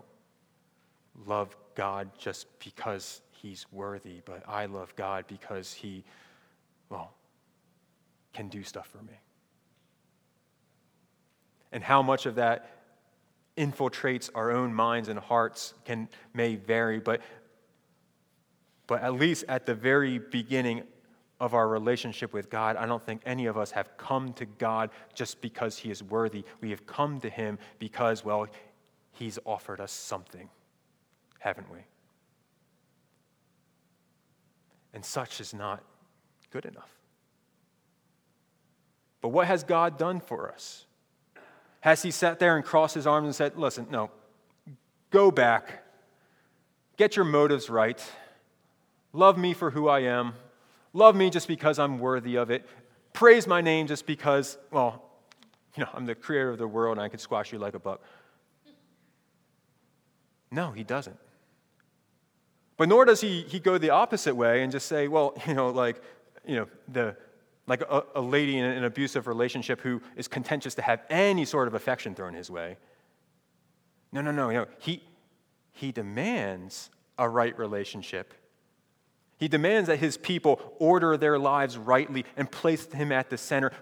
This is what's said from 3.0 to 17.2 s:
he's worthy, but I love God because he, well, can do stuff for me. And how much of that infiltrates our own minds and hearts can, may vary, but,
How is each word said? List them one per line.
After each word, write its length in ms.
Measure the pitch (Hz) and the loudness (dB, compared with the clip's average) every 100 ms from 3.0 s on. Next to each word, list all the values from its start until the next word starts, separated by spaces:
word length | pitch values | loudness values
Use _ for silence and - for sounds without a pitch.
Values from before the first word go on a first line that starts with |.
| - - _ | -12 -20 _
he's 340 | _ 104 92 - | _ -20 -18 -20
worthy, 500 | 98 101 101 95 87 | -16 -14 -14 -18 -20
but 200 | 92 87 - | -20 -20 -12
I 200 | 104 104 | -10 -10
love 280 | 98 92 - | -12 -16 -10
God 300 | 98 95 90 | -8 -8 -10
because 460 | 101 - 98 92 | -16 -14 -12 -12
he, 300 | - 104 95 - - _ _ _ _ _ _ - | -16 -16 -16 -18 -20 _ _ _ _ _ _ -18
well, 240 | 98 82 _ _ _ _ _ _ _ _ _ _ _ _ | -16 -16 _ _ _ _ _ _ _ _ _ _ _ _
can 160 | - 101 | -16 -14
do 160 | 104 | -14
stuff 240 | 95 101 - | -14 -16 -18
for 120 | 101 | -20
me. 140 | 110 107 _ _ _ _ _ _ _ _ _ _ _ _ _ _ _ _ _ _ _ _ _ _ _ _ _ | -20 -20 _ _ _ _ _ _ _ _ _ _ _ _ _ _ _ _ _ _ _ _ _ _ _ _ _
And 120 | 120 | -10
how 180 | 101 139 | 0 2
much 240 | 135 135 139 | 2 0 -2
of 100 | 113 | -2
that 420 | 117 113 - - _ _ _ _ _ _ _ - | 0 0 -6 -20 _ _ _ _ _ _ _ -6
infiltrates 720 | 143 135 131 - 135 123 - | -4 -2 -4 -2 -4 -4 -6
our 180 | 113 113 | -6 -2
own 220 | 123 123 | 0 -2
minds 360 | 110 117 117 110 | 0 0 0 -4
and 100 | 104 | -8
hearts 540 | - 117 113 - - - | -2 0 0 -4 -16 -16
can, 240 | - 117 110 - - | -10 -8 -10 -14 -12
may 220 | 120 117 107 | -4 -2 -2
vary, 440 | 98 113 113 110 | -2 0 0 -2
but, 220 | 110 117 | -2 -4